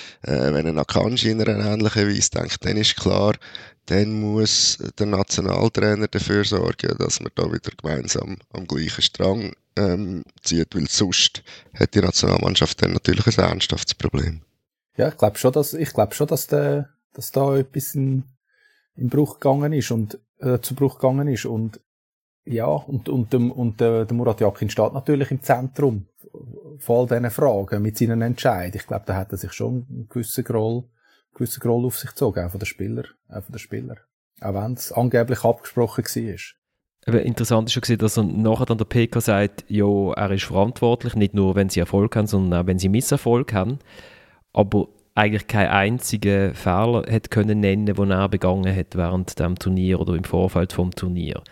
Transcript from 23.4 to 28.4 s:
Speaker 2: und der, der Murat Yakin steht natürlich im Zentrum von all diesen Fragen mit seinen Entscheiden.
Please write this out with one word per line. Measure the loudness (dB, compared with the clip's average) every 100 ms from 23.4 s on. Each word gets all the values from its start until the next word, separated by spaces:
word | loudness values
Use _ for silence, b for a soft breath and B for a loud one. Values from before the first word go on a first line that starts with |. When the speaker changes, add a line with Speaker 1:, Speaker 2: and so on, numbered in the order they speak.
| 2
Speaker 2:
und | 0 -4 2
der, | 2 2 0
der | 0
Murat | 0 2
Yakin | 0 0 -2
steht | 0 0
natürlich | 0 0 0 0
im | -2
Zentrum | 0 0 0 0 0 0 -6 _ -20 -20 -18 -20 -20 -10
von | 0 2
all | 2
diesen | 0 0
Fragen | 2 2 2 0 -2
mit | -2 0
seinen | 0 2
Entscheiden. | 0 0